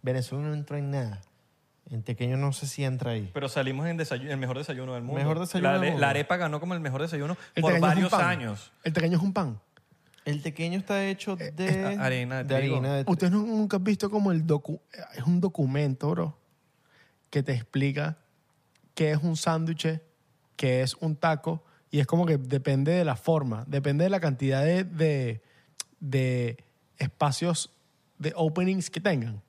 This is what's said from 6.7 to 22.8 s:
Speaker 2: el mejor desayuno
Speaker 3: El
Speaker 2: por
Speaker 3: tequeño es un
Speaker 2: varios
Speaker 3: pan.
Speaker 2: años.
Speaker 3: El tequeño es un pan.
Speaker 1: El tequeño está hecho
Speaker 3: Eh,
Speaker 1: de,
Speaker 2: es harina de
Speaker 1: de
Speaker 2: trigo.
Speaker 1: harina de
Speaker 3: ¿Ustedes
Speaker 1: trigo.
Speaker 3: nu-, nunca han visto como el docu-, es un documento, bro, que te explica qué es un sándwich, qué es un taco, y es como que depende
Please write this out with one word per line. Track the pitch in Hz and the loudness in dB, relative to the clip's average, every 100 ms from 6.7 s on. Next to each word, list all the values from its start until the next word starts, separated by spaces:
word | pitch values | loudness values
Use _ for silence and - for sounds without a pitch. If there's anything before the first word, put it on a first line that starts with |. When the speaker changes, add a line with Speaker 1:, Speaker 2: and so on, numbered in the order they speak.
Speaker 2:
el | 175 | -4
mejor | 151 131 | -4 -4
desayuno | 165 156 147 180 - - | -4 -4 -4 -6 -6 0
Speaker 3:
El | |
Speaker 2:
por | 160 | 4
Speaker 3:
tequeño | 170 | 4
es | |
un | |
Speaker 2:
varios | 151 165 180 | 6 4 4
Speaker 3:
pan. | 196 175 | 4 4
Speaker 2:
años. | 180 117 101 - _ | 2 -2 -6 -12 _
Speaker 3:
El | - | -2
tequeño | 160 165 175 | 0 2 2
es | |
un | 196 | 2
pan. | 190 156 107 _ - _ _ _ _ | 0 -2 -6 _ -20 _ _ _ _
Speaker 1:
El | - 147 | -4 -4
tequeño | 160 151 165 185 | -4 -4 -4 -4
está | 190 202 196 | -2 -2 0
hecho | 190 - 185 | -4 -6 -6
Speaker 3:
Eh, | 156 | -8
Speaker 1:
de, | 151 190 190 190 | -4 0 2 0
Speaker 2:
es | 202 | 0
harina | 131 127 123 131 | 0 0 -2 -4
de | 127 | 0
Speaker 1:
de | 135 | 0
Speaker 2:
trigo. | 135 131 | 2 0
Speaker 1:
harina | 131 139 | 0 0
de | 135 | 0
Speaker 3:
¿Ustedes | 175 180 | 2 4
Speaker 1:
trigo. | 208 214 | 2 2
Speaker 3:
nu-, | 220 | 0
nunca | 208 202 | 2 0
han | |
visto | 190 196 202 | 2 0 0
como | 208 196 | 2 2
el | 170 160 | 2 2
docu-, | 147 - 151 _ - - | 0 0 -10 _ -18 -14
es | - | -4
un | 127 175 | 2 2
documento, | 185 - 135 139 147 131 143 | 2 0 0 2 0 0 -2
bro, | 170 170 - _ _ _ _ _ _ _ _ _ | -2 -4 -6 _ _ _ _ _ _ _ _ _
que | 143 | -4
te | 135 | -2
explica | 123 - 135 139 139 156 156 _ _ _ _ _ _ _ - | -4 -2 0 0 0 -4 -8 _ _ _ _ _ _ _ -2
qué | 156 | 2
es | 151 | 2
un | 165 160 | 0 0
sándwich, | - 160 160 160 160 160 _ _ _ _ _ - | 0 0 0 0 -2 -2 _ _ _ _ _ -2
qué | 135 127 | 2 2
es | 131 - | 2 -2
un | 160 147 | -4 0
taco, | 165 151 160 165 _ _ _ | 2 2 -2 -6 _ _ _
y | 147 | 0
es | 131 | 2
como | 170 175 | 2 4
que | 147 | 2
depende | 127 139 131 135 | 2 -2 2 2